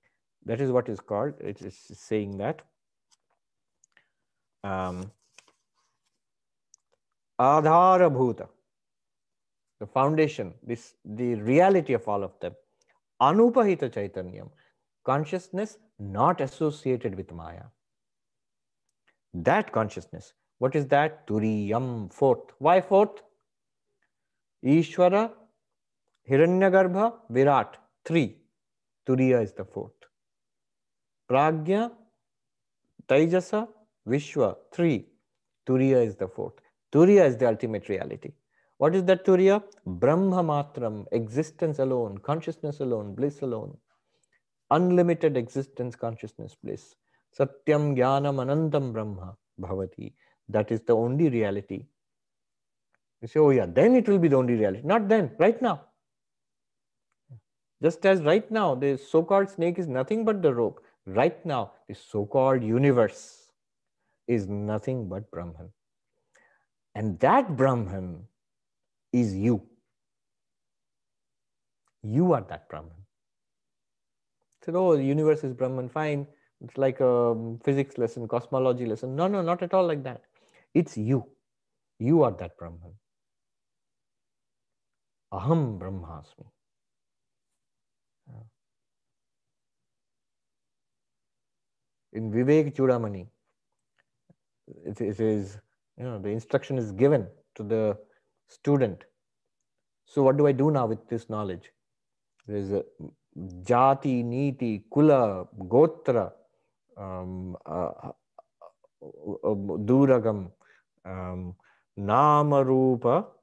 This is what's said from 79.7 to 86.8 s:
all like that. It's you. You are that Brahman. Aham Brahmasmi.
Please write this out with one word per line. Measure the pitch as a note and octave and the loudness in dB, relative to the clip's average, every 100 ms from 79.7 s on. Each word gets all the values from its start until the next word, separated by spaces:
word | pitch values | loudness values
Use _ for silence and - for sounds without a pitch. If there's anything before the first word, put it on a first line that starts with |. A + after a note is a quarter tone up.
all | F#3+ F3 | 0 0
like | D3+ | -2
that. | C3 A#2 _ _ _ _ _ | -8 -14 _ _ _ _ _
It's | - E3+ A2 | -2 -2 -2
you. | A2 C3+ - _ _ _ _ _ _ - | -2 -2 -4 _ _ _ _ _ _ -6
You | A#2 D#3+ | 2 4
are | B2+ | 4
that | E2+ F2 - | 0 -10 -14
Brahman. | E2+ E2+ E2+ G2+ _ _ _ _ _ _ _ _ _ _ _ _ _ _ _ _ _ _ _ _ _ _ _ | -18 -18 -20 -20 _ _ _ _ _ _ _ _ _ _ _ _ _ _ _ _ _ _ _ _ _ _ _
Aham | F#2+ A2+ E3 B2+ G2 | -6 0 0 0 -6
Brahmasmi. | F#2 F#2+ E2 D#2+ - - - _ _ _ | -10 -12 -12 -16 -20 -20 -20 _ _ _